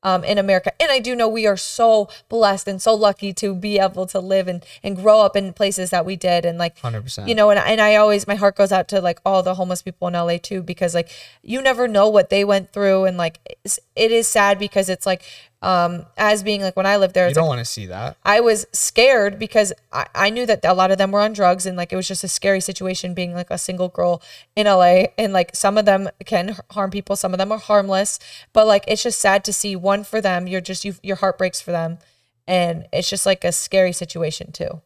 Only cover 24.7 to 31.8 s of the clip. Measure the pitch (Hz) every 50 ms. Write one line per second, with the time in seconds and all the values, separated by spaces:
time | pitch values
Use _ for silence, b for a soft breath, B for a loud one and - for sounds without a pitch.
24.7 | 196 185 180 175 175 185 185 - _ - 226 202 196 185 175 - - - - 202
25.7 | 202 214 208 208 196 190 196 175 - _ 180 - 226 185 175 196 214 - - _
26.7 | - 214 196 190 185 202 196 - 196 196 - 185 185 180 190 202 214 220 - -
27.7 | 208 208 196 196 190 190 202 202 - - B B B B B B _ 220 214 220
28.7 | 208 202 - - 220 214 - 247 - - - 202 196 202 - 226 202 - - 208
29.7 | 196 185 175 196 196 202 208 - - 220 208 196 180 175 180 180 185 185 180 -
30.7 | 185 - - 202 185 - - 190 190 180 - 190 180 - 190 185 180 - - -
31.7 | 175 165